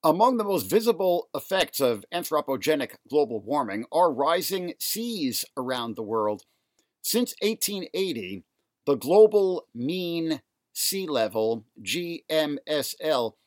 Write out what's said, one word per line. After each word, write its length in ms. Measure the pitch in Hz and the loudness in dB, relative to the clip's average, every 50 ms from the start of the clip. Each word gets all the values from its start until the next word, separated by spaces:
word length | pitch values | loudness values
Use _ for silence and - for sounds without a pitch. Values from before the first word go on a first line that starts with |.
| - | 4
Among 320 | 160 151 180 220 262 254 | 4 6 6 6 4 4
the 80 | 226 214 | 2 0
most 260 | 202 196 165 - 98 | 0 0 0 0 2
visible 600 | 170 220 220 233 208 165 190 185 175 170 - _ - | 2 2 4 2 0 2 2 2 2 0 -2 _ -10
effects 460 | 143 - - 190 190 160 - - - | -10 -4 -2 0 0 0 -2 0 0
of 240 | 139 123 117 104 - _ - | 0 0 0 -2 -6 _ -8
anthropogenic 840 | 175 - - 160 151 143 - 135 120 - 143 156 143 131 - - _ _ - | -8 -4 -2 -2 -2 0 -2 -6 -2 0 0 0 0 -2 -8 -10 _ _ -2
global 300 | 131 151 143 117 117 107 | 2 2 2 2 -2 -8
warming 460 | 95 107 139 147 131 104 98 107 113 - | -4 -2 -2 -2 0 -2 -4 -6 -6 -2
are 220 | - 214 180 170 | 2 4 4 4
rising 640 | 135 113 139 151 165 185 180 - 190 185 180 175 - _ | 4 2 2 2 2 0 0 -2 -4 -4 -6 -6 -8 _
seas 680 | - - - 208 233 240 226 190 147 127 110 - - - _ | -6 -6 -4 -4 -4 -6 -4 -2 -4 -2 -2 -4 -8 -6 _
around 400 | 139 127 127 127 123 117 117 104 | -8 -4 -4 -4 -4 -4 -6 -8
the 60 | 117 | -8
world. 420 | 110 101 113 110 107 107 104 101 - _ _ _ _ _ _ _ _ _ _ _ | -6 -4 -2 0 0 0 -2 -4 -10 _ _ _ _ _ _ _ _ _ _ _
Since 320 | - - - 233 247 - - - | -6 -2 0 0 0 -2 -4 -4
eighteen 460 | 190 214 220 - - - 202 190 175 - | -2 -2 -2 -2 -4 -6 -4 -6 -8 -6
eighty, 520 | - 185 196 185 143 117 95 90 98 95 - _ _ _ _ _ _ _ _ | -4 -4 -2 -2 -4 -6 -6 -8 -10 -12 -14 _ _ _ _ _ _ _ _
the 100 | 147 139 | 0 0
global 720 | 117 - 135 175 208 220 214 214 208 196 185 185 165 - _ _ | 0 2 4 8 8 8 8 8 4 2 2 0 -4 -6 _ _
mean 680 | 120 120 143 175 185 180 170 170 165 165 160 156 131 _ _ _ _ _ _ | -6 -4 -4 -2 -2 -4 -4 -4 -4 -2 -2 -4 -4 _ _ _ _ _ _
sea 360 | _ - - - 190 196 190 160 | _ -4 -4 -4 -2 -4 -4 -2
level, 560 | 147 123 113 104 104 110 110 110 113 113 107 _ _ - | 0 0 0 0 0 0 0 0 0 -4 -6 _ _ -14
G 420 | 110 92 - 175 175 170 170 - _ - | -8 -6 -4 -4 -4 -6 -8 -10 _ -2
M 300 | 156 156 156 147 147 139 _ - | 0 0 0 0 -2 -6 _ -2
S 260 | 151 147 131 - - _ | -2 -2 -2 -4 -8 _
L 360 | - 156 151 127 117 110 _ _ _ | -2 0 0 0 0 -2 _ _ _